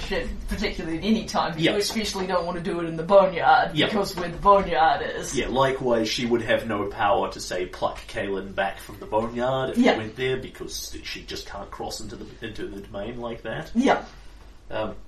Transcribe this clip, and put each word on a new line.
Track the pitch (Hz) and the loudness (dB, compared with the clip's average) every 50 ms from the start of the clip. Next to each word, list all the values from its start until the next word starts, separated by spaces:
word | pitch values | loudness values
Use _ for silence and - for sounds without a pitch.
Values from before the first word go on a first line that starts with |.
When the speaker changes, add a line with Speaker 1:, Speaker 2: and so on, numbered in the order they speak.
| - | -4
Speaker 1:
shit, | - 202 170 - - - - - | -2 -2 -2 -2 -4 -4 -6 -4
particularly | - 214 190 202 - - - 185 160 165 156 | -4 -2 -2 -2 -2 -2 -4 -4 -4 -4 0
at | 180 | 2
any | 208 226 - - | 2 2 2 2
time, | - - 180 - 165 165 | 0 0 0 0 0 0
but | 156 | 2
Speaker 2:
Yeah. | 160 - - | 2 2 4
Speaker 1:
you | 208 | 2
especially | 202 - - 226 208 196 - 190 185 185 | 0 0 -2 -2 -4 -2 -4 -4 -2 0
don't | 185 180 170 | 0 0 0
want | 170 180 | -2 -4
to | 175 165 | -4 -4
do | 196 170 170 | -4 -4 -2
it | 170 | -2
in | 165 160 | -4 -4
the | 165 160 | -4 2
Boneyard, | 175 196 196 190 185 170 156 131 147 160 156 - 165 165 | 6 8 8 8 8 4 2 4 6 6 6 6 2 2
Speaker 2:
Yeah. | 151 - | 2 2
Speaker 1:
because | - 214 208 196 - - | 2 2 0 0 0 -2
where | 175 175 170 | -6 -6 -6
the | 165 - | -4 2
Boneyard | - 202 202 196 185 170 170 156 156 156 143 - - - - | 6 8 8 8 6 4 2 4 4 4 4 2 0 -4 -6
is. | - 175 - 139 | -6 -6 -4 -2
Speaker 2:
Yeah, | 127 110 - | -2 0 2
likewise, | 117 131 139 - - - 135 123 117 113 113 110 | 2 4 4 4 2 2 2 2 4 4 2 2
she | - - 120 | 0 0 0
would | 117 120 117 113 | 2 2 2 4
have | 123 113 107 110 113 | 4 2 2 2 0
no | 107 101 98 | -2 -2 -2
power | 98 - - 110 104 - - 98 95 - | -4 -2 0 2 4 4 4 2 0 -4
to, | - | -6
say, | - - 113 110 92 | -8 -4 -4 -4 -4
pluck | - - - - - - - - | -4 -4 -2 -2 -2 -2 -4 -12
Kaelin | - - 113 101 98 98 95 95 98 95 | -8 -6 -4 -4 -2 -4 -4 -6 -6 -2
back | 98 98 95 95 - | -2 -2 -2 -2 -6
from | - - 107 - | -12 -14 -14 -14
the | 98 | -6
Boneyard | - 107 110 113 117 120 - 123 131 135 131 131 - | -2 0 0 0 0 -2 -2 0 0 0 0 0 0
if | 110 233 | 2 4
Speaker 1:
Yeah. | 247 - - | 4 4 4
Speaker 2:
he | 110 | 2
went | 107 110 - | 0 -6 -6
there, | 131 131 131 127 | -4 -2 -2 -2
because | - - - - - 123 110 - - - - - - - | -2 -4 -8 -12 -12 -12 -10 -10 -10 -10 -10 -12 -12 -10
she | - - 95 - | -10 -10 -10 -10
just | - 98 - - - | -10 -10 -10 -10 -10
can't | - 101 98 - - | -12 -12 -12 -12 -10
cross | - 110 107 110 - | -8 -8 -8 -8 -8
into | 107 101 110 | -10 -10 -10
the, | 98 107 104 - - - | -12 -12 -14 -14 -12 -10
into | 113 101 - 95 - | -10 -8 -8 -8 -8
the | 98 98 | -8 -10
domain | 98 - - 101 101 113 123 120 | -12 -10 -10 -8 -8 -8 -8 -8
like | 117 117 117 - - | -8 -8 -8 -8 -8
that. | 110 123 143 160 - - | -8 -8 -8 -8 -4 0
Speaker 1:
Yeah. | 226 277 269 - - - - - - - - - - - - - - - - | 2 4 4 4 2 -2 -8 -16 -20 -20 -20 -20 -20 -20 -20 -20 -18 -12 -8
Speaker 2:
Um, | - 110 110 - - - - | -6 -4 -4 -4 -6 -10 -14